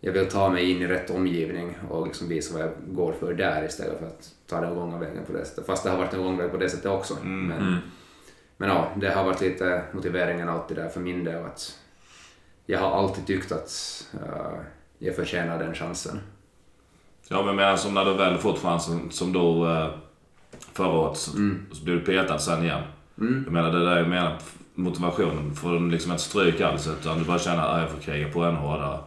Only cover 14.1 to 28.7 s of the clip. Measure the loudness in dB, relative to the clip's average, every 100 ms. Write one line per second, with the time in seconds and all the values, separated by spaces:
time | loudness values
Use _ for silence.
14.1 | -12 -8 -8 -8 -8 -12 -18 -20 _ -6
15.1 | -4 -2 -2 -2 -2 -4 -4 -6 -6 -8
16.1 | -8 -10 -20 _ _ _ _ _ _ _
17.1 | _ -4 0 2 6 6 6 4 4 4
18.1 | 6 4 4 2 2 2 0 0 -2 -4
19.1 | -4 0 4 4 6 4 2 0 -6 -16
20.1 | _ _ _ -20 -20 -18 -2 2 4 2
21.1 | 0 -4 0 2 0 -6 -8 0 0 2
22.1 | 2 2 0 0 2 2 0 -6 -12 -20
23.1 | -4 0 0 0 2 4 4 4 4 4
24.1 | 2 0 -2 -10 -18 -16 -4 -2 0 -2
25.1 | 2 0 0 -4 -4 0 2 2 2 0
26.1 | -4 -2 4 4 6 2 2 -2 -4 -2
27.1 | 0 2 0 2 2 2 2 0 -4 -6
28.1 | -4 -2 2 2 2 0